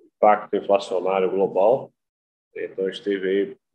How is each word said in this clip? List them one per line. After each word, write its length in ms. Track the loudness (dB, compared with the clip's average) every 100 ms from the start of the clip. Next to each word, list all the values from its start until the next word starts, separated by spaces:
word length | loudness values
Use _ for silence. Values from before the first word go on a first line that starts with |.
| _ 2
impacto 400 | 4 4 0 -6
inflacionário 760 | 0 0 0 -4 0 0 0
global. 640 | 0 0 2 2 2 -2 _ _ _ _ _ _ -12
Então, 300 | -12 -6 -6
a 60 |
gente 120 | -6
teve 260 | -4 -4 -2
aí 280 | -2 -2 -8 _